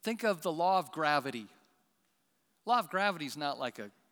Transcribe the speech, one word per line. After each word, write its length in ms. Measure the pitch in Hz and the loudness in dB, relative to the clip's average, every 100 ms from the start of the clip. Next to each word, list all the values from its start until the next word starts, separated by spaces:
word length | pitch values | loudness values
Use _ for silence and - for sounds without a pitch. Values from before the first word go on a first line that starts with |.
Think 200 | - 226 | -4 0
of 200 | 226 185 | 0 0
the 100 | 180 | -2
law 260 | 160 175 190 | 0 2 2
of 140 | 160 | 0
gravity. 560 | - 151 147 135 123 104 - _ _ _ _ _ _ _ _ _ _ | 0 4 4 2 -8 -10 -18 _ _ _ _ _ _ _ _ _ _
Law 140 | - 240 | 0 0
of 120 | 180 | 2
gravity 360 | 185 202 175 147 | 0 2 0 -4
is 100 | 131 | -4
not 220 | 147 139 | -4 -2
like 220 | 131 - | -6 -6
a 100 | 104 _ _ | -12 _ _